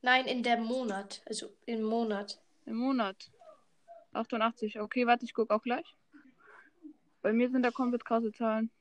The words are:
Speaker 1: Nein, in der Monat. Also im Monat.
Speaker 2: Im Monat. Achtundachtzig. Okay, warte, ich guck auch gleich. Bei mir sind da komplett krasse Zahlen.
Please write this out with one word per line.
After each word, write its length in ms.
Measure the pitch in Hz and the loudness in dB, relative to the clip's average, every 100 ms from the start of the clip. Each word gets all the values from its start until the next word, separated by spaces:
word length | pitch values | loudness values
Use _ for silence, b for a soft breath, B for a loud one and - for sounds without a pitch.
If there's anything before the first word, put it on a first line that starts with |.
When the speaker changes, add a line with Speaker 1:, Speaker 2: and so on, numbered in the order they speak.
Speaker 1:
Nein, 240 | 247 254 262 | 4 2 2
in 180 | 247 | -2
der 140 | 240 233 | 2 2
Monat. 640 | 226 254 247 196 202 - - | 2 -2 -2 -4 -6 -14 -10
Also 300 | 220 - - - | -10 -10 -16 -8
im 180 | 226 | -4
Monat. 580 | 220 226 226 202 202 - _ _ - | 0 0 0 -2 -4 -12 _ _ -8
Speaker 2:
Im 100 | 226 | -2
Monat. 560 | 254 262 208 190 - _ - - _ _ _ - - | 0 2 0 -4 -16 _ -20 -20 _ _ _ -20 -8
Achtundachtzig. 680 | - 226 233 220 226 214 220 | -6 -4 0 0 0 -8 -6
Okay, 260 | 208 254 240 | -4 0 4
warte, 180 | 233 240 | 4 2
ich 80 | |
guck 180 | - 220 | -2 0
auch 120 | 214 | 0
gleich. 220 | 240 247 349 _ _ 285 262 _ B B B _ 311 - _ _ | 0 -4 -4 _ _ -20 -20 _ B B B _ -20 -20 _ _
Bei 120 | 185 | 0
mir 160 | 226 247 | 4 4
sind 140 | 254 | 4
da 80 | 247 | 2
komplett 340 | 240 247 240 - | 2 0 0 0
krasse 260 | 226 233 | 0 0
Zahlen. 380 | 214 233 220 226 _ | -2 0 0 -2 _